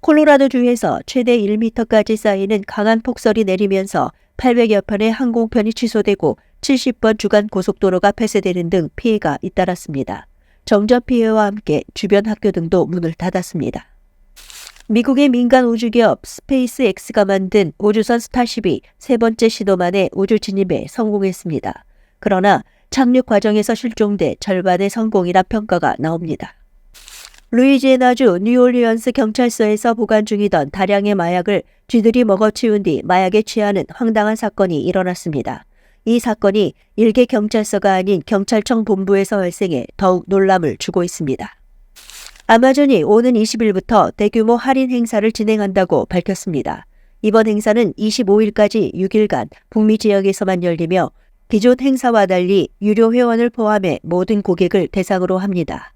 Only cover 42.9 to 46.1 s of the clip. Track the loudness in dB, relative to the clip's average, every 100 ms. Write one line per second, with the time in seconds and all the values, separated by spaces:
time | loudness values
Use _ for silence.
42.9 | 4 4 4 4 2 0 0 0 0 2
43.9 | 2 2 0 -2 0 2 0 2 0 0
44.9 | -2 -2 0 -2 -2 -2 0 0 0 0
45.9 | 0 0